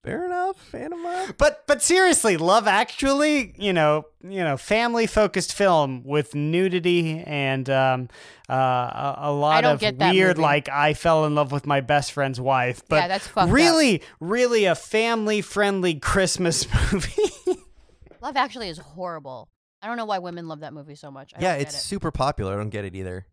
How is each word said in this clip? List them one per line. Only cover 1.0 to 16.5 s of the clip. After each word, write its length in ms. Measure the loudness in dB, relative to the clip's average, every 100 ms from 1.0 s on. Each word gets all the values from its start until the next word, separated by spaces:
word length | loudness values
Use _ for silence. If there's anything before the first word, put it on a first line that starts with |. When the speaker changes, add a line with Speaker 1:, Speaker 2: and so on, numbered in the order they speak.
| -8 -8 -8 0
Speaker 2:
But, 240 | 0 0 -2
but 160 | 0
seriously, 560 | 2 4 4 4 2 2
Love 300 | 4 4 4
Actually, 880 | 2 0 -2 0 2 2 2 -2 -4
you 160 | 0
know, 320 | 2 4 2 -2 _
you 200 | -10 -4
know, 120 | -2 -4
family-focused 960 | 0 0 2 0 0 2 2 0 -4
film 520 | 0 4 4 2 -4 -4
with 300 | -4 -2 -4
nudity 880 | -2 0 0 0 2 0 0 -6 -6
and, 420 | -4 -2 -2 0
um, 380 | 2 2 0 -4 -14 -20 -20 -6
uh, 60 |
a, 600 | 0 0 0 -2 -6 -6 -6
a 140 | -4
lot 220 | 0 2 4
Speaker 3:
I 40 |
don't 120 | 4
Speaker 2:
of 60 | 2
Speaker 3:
get 180 | -2 2
that 160 | 4
Speaker 2:
weird, 240 | 4 4 4
Speaker 3:
movie. 60 |
Speaker 2:
like, 260 | 2 2 0
I 240 | 0 0
fell 320 | 2 2 4 2
in 80 |
love 180 | 0 0
with 140 | -2 0
my 160 | -2
best 300 | 2 0 0
friend's 280 | -4 -4 -2
wife. 440 | 0 0 0 -4 _
But 100 | 0
Speaker 3:
Yeah, 100 | 0
that's 180 | -4 -4
fucked 200 | 0 4
up. 40 |
Speaker 2:
really, 520 | 6 6 6 4 2 -4 -12
really 460 | -4 0 2 4 2
a 100 | 0
family-friendly 1200 | 0 0 0 0 0 -2 -2 0 0 2 -2 -2
Christmas 720 | 0 2 2 0 0